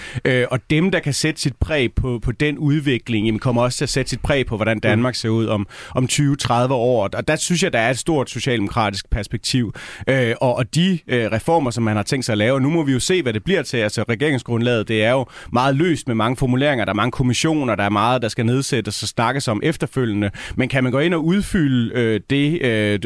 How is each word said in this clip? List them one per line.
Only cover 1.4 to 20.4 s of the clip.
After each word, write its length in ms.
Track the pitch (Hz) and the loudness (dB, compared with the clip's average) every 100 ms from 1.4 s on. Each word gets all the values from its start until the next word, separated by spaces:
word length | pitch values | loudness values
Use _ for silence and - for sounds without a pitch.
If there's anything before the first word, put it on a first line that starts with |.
sit 160 | 147 - | -2 -2
præg 320 | - 151 117 | -2 0 0
på, 240 | - 131 117 | 0 -2 -2
på 100 | 120 | -4
den 260 | 107 147 143 | 0 -2 0
udvikling, 680 | 147 151 139 117 - 110 110 | 0 2 2 0 0 0 2
jamen, 120 | 107 | 0
kommer 240 | 131 117 | 0 2
også 160 | 123 - | 2 0
til 60 | |
at 40 | 135 | -2
sætte 200 | 135 131 | -2 -2
sit 100 | 131 | -4
præg 260 | - 139 120 | 0 0 0
på, 100 | 107 | -2
hvordan 220 | 110 107 | 0 0
Danmark 360 | 110 107 123 | 2 2 0
ser 140 | - 113 | -2 -2
ud 180 | 113 107 | 0 0
om, 200 | 104 101 - - | -2 -4 -10 -6
om 120 | 127 127 | -2 0
tyve, 300 | - 143 143 | 2 2 0
tredive 380 | - 120 127 | 0 0 2
år. 340 | 131 123 120 98 113 | 0 2 0 0 -4
Og 120 | - | -2
der 80 | 156 | -2
synes 260 | - 170 | 0 0
jeg, 100 | 185 | 0
der 60 | 120 | 2
er 120 | 113 | 2
et 80 | 127 | 0
stort 320 | - 151 117 | 0 0 -2
socialdemokratisk 800 | 120 135 120 98 120 104 95 - | -4 -2 0 0 0 0 -2 -4
perspektiv. 640 | 117 98 117 - 131 107 - - - - | -4 -4 -6 -2 0 0 -6 -14 -6 -2
Øh, 260 | 135 117 117 | 0 0 0
og, 160 | 131 120 | 0 0
og 180 | 127 | 0
de, 240 | 156 185 175 - | 2 2 0 -2
øh, 160 | 123 107 | 0 0
reformer, 380 | 110 - 165 131 | -2 0 0 0
som 140 | 117 | 0
man 120 | 110 107 | 0 0
har 60 | |
tænkt 240 | - 139 123 | -2 -2 0
sig 60 | |
at 60 | 104 | 0
lave, 220 | 110 135 | 2 2
nu 100 | 135 | 2
må 120 | 165 | 2
vi 100 | 139 | 2
jo 80 | 127 | 0
se, 220 | - 185 | 2 0
hvad 100 | 127 | 0
det 120 | 107 | -2
bliver 180 | 165 185 | 0 -2
til. 140 | 131 123 | 0 0
Altså, 280 | 107 - 107 | 0 -2 -2
regeringsgrundlaget, 800 | 107 151 131 - 113 120 117 101 | 0 0 0 -2 0 0 0 0
det 160 | 110 | 2
er 60 | 107 | 2
jo 160 | 135 123 - - | 2 -2 -10 -2
meget 240 | 120 139 139 | 0 2 2
løst 320 | 180 147 - | 2 0 -2
med 60 | |
mange 220 | 113 110 131 | 0 0 0
formuleringer, 480 | 131 127 147 123 | 0 2 2 0
der 80 | 95 | 0
er 40 | 101 | 0
mange 140 | 120 | 0
kommissioner, 640 | - 127 113 160 156 123 | 0 0 2 0 0 0
der 100 | 101 | 0
er 40 | 101 | 2
meget, 320 | 104 113 127 | 2 2 2
der 60 | 113 | -2
skal 180 | - 117 | -2 0
nedsættes 560 | 131 135 123 107 - | 0 0 -2 -2 -6
og 60 | 110 | -6
snakkes 400 | - 117 139 131 | -2 0 0 -2
om 120 | 104 | 0
efterfølgende. 680 | 147 - 143 135 120 101 101 - | 0 -2 -4 -2 0 0 -2 -4